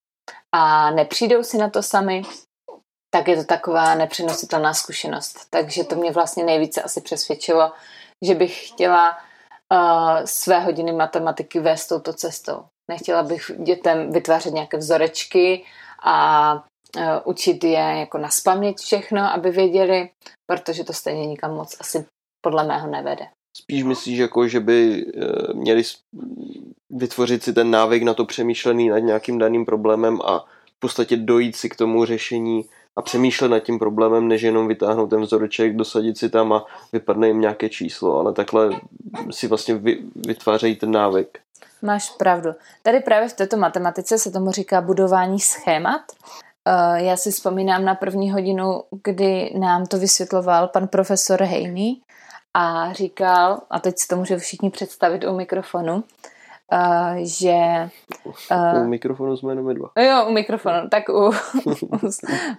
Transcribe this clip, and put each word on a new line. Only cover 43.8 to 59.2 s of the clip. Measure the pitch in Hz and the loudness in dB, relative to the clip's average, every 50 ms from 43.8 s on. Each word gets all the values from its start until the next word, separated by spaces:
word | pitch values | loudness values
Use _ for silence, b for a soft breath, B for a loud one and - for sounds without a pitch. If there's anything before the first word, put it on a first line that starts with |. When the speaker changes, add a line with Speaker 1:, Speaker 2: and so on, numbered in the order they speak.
| 180 175 170 190 180 - 226 | -2 -2 -4 -4 -2 -2 0
Speaker 1:
se | 220 - 202 | 0 0 -2
tomu | 190 190 190 190 | -2 -2 -2 -2
říká | 185 202 190 - 196 180 | -2 -4 -2 0 0 0
budování | 175 180 190 185 190 185 190 185 185 185 190 202 | 2 0 2 2 4 4 4 2 2 0 -2 0
schémat. | - - - - - - 160 156 170 196 277 311 - - - B B B B B B B B _ - | 0 -2 -2 -2 -2 0 0 0 0 -2 -2 -2 -6 -12 -20 B B B B B B B B _ -2
Eh, | 180 185 180 175 170 170 170 180 | 0 2 4 4 2 2 2 2
já | 185 185 | 0 0
si | 185 - 214 | 0 -2 -4
vzpomínám | 196 - - 190 185 190 190 190 185 185 190 | -4 -2 -4 -2 -2 0 0 0 2 2 2
na | 190 190 | 0 0
první | 190 196 190 190 196 196 196 | 0 -2 -4 -2 -2 -2 0
hodinu, | 196 196 185 190 190 185 190 190 180 - - - 196 196 - | -2 -2 0 -2 -2 -2 -2 -2 -2 -4 -6 -12 -16 -8 -6
kdy | 208 190 185 196 190 190 185 - - - 190 | -6 -2 2 2 2 2 0 -2 -4 -2 0
nám | 190 180 175 180 180 | 2 2 2 2 0
to | 180 202 | -2 -2
vysvětloval | 185 190 190 - - 180 - 196 185 180 180 175 170 180 | -2 0 0 0 0 0 -2 -2 -2 2 4 4 4 2
pan | 180 - 185 190 | 2 0 -2 -2
profesor | 190 - 190 190 190 196 190 - - 190 185 196 | 0 0 0 0 2 0 -2 2 0 2 2 2
Hejný | 180 180 - - 180 175 185 208 233 262 254 _ B B B B B B B B _ - | 0 0 -2 -4 -4 -4 -2 -2 -2 -2 -6 _ B B B B B B B B _ 0
a | 175 170 165 165 165 165 180 190 | 0 0 2 0 -2 -4 -4 -4
říkal, | - 190 180 - - 190 185 180 180 175 185 202 - - - | -4 -6 -6 -2 0 2 4 6 6 6 4 2 -2 -6 -6
a | - 170 | -6 -2
teď | - 185 180 | -2 -2 -2
si | - - | -2 -4
to | - 180 | -2 -2
můžou | 180 185 185 185 | -2 0 -2 -2
všichni | 175 - - - - 208 190 | -4 -4 -10 -8 -4 -4 -4
představit | - - 202 190 - - 185 170 175 190 - | -4 -4 -10 -10 -4 0 0 0 0 0 -4
u | 196 185 | -4 -4
mikrofonu, | 185 180 - 190 190 185 - - 175 170 160 175 208 226 _ B B B B B B B B B B B - - | -4 -4 -4 -6 -6 -6 -6 -6 -4 -4 -2 -4 -4 -6 _ B B B B B B B B B B B -2 0
eh, | 180 180 175 175 170 180 170 175 175 170 | 2 2 2 2 2 0 -2 -4 -4 -6
že, | 170 - - 185 180 175 175 170 170 170 165 165 175 b b b - - - - - - - - - | -6 -6 0 2 2 4 4 4 2 2 -2 -4 -6 b b b -20 -20 -18 -18 -20 -18 -16 -4 -2
eh, | 180 175 175 170 170 135 | 0 2 2 2 2 2
Speaker 2:
U | 120 | 2
mikrofonu | 120 120 117 - 127 131 131 | 0 -2 -2 -2 -4 -4 -2